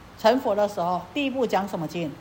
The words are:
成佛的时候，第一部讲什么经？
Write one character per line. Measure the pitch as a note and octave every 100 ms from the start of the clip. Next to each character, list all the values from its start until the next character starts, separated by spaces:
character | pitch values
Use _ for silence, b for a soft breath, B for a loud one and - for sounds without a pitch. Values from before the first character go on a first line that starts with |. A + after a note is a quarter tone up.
| - -
成 | A3 C4
佛 | B3+
的 | G3+ G3+
时 | G3+
候， | E3+ F3+ -
第 | D4 C4+
一 |
部 | B3+ A#3
讲 | F#3+ G3
什 | F#3
么 | D#3
经？ | F3+ D#3 D3